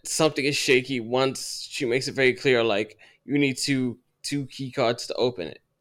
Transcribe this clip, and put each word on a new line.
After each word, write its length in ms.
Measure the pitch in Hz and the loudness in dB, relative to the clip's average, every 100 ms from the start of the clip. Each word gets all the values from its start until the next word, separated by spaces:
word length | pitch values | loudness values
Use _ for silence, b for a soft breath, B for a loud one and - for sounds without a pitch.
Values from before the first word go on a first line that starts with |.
something 400 | - - 156 147 | -8 2 2 2
is 120 | 139 139 | -2 0
shaky 420 | - 131 131 127 | 4 2 2 -4
once 680 | 113 127 135 - - - - | 0 0 0 -2 -8 -10 -10
she 140 | - | -4
makes 240 | 127 127 131 | 0 0 -2
it 80 | 113 | 2
very 180 | 131 | 2
clear, 300 | 127 143 120 | 4 2 4
like, 340 | 117 101 107 - b b | 4 2 -2 -10 b b
you 140 | - 143 | -4 0
need 200 | 143 127 | 2 0
two, 420 | - 135 123 117 _ _ | -2 0 -2 -6 _ _
two 220 | - 143 131 | -6 -6 -6
key 260 | - 135 | -10 -8
cards 340 | 139 117 120 - | 0 0 0 -6
to 80 | |
open 320 | - 123 120 78 | -2 0 -2 -10
it. 140 | - _ _ | -12 _ _